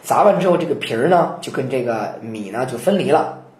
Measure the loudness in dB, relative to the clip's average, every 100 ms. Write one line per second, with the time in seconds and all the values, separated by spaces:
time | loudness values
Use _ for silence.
0 | 0 4 4 4 2 2 0 -4 -2 0
1 | 4 4 2 -4 -8 -6 -4 -2 -2 -4
2 | -6 -8 -10 -10 -8 -6 -6 -2 0 0
3 | 2 2 0 -8 -18